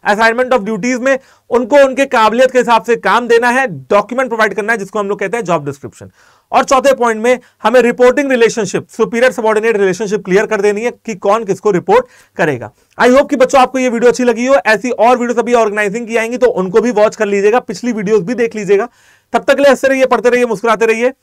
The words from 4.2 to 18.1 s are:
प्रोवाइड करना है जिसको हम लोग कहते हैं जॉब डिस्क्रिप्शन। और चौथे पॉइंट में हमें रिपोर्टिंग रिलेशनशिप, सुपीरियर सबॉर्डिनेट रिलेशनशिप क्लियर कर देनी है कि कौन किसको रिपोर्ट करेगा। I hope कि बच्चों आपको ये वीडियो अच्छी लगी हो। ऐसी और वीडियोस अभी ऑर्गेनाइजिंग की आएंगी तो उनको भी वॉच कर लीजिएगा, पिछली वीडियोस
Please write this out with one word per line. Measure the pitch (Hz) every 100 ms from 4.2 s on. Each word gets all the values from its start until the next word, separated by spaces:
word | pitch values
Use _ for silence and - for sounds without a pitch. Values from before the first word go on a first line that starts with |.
| 254
प्रोवाइड | 226 220
करना | - 208
है | 226
जिसको | 190 214
हम | 196
लोग | 202
कहते | 196 233
हैं |
जॉब | 180 165 143
डिस्क्रिप्शन। | 135 117 _ 95 _ _ _ _
और | 240
चौथे | - 262 262
पॉइंट | 262 233 220
में | 233 247 _ _
हमें | 214 254
रिपोर्टिंग | 240 240 247 254 277
रिलेशनशिप, | 254 226 - 190 185 -
सुपीरियर | - 214 233 254
सबॉर्डिनेट | 254 220 214 226 214
रिलेशनशिप | 196 180 208 208 185
क्लियर | 185 220
कर | 214
देनी | 208 208
है | 240
कि | 233 - 214
कौन | 196 214 208
किसको | 185 -
रिपोर्ट | 175 - 226 - _ _ -
करेगा। | 170 123 110 _ _ -
I | 233
hope | 262 285
कि | 254
बच्चों | 254 269
आपको | 254 262
ये | 254
वीडियो | 226 240
अच्छी | 233
लगी | 247 226 247
हो। | 277
ऐसी | 214 220 247
और | 220 226 247
वीडियोस | 240 233
अभी | 233
ऑर्गेनाइजिंग | 240 220 208 208 220 226
की | 226
आएंगी | 226 247
तो | 240
उनको | 175 185 214
भी | 233
वॉच | 214 214 -
कर | 208
लीजिएगा, | 202 202 240
पिछली | 240 196 240
वीडियोस | 220 202